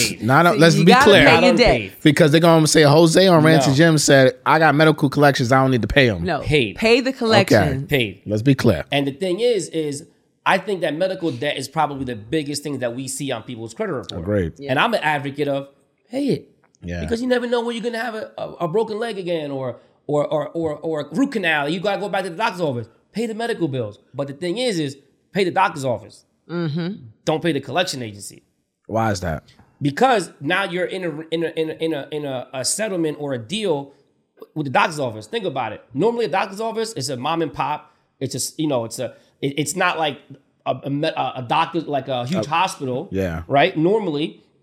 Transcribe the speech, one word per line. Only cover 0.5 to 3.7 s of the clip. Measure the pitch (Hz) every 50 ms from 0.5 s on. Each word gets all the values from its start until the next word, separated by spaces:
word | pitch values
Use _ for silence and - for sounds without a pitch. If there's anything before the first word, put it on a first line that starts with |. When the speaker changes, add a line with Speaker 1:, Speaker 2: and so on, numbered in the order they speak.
| 160
Speaker 3:
So | 135
Speaker 2:
let's | 156 170 151
Speaker 3:
you | 151 160
Speaker 2:
be | 175 233
Speaker 3:
gotta | 254 277
Speaker 2:
clear. | 214 202 175 143
Speaker 3:
pay | 269 247
your | - - 247 -
Speaker 1:
Not |
Speaker 3:
debt. | 220 240 196 170
Speaker 1:
unpaid. | 120 101 92 - - -
Speaker 2:
Because | 156 147 - 170 151 147
they're | 165 165
gonna | 170 165 160 156
say, | 147 - 165 151
"Jose | 143 143 160 170 160 165 185 185
on | 190 175 156 151
Rant | 160 160 151 131
Speaker 1:
No. |
Speaker 2:
and | 147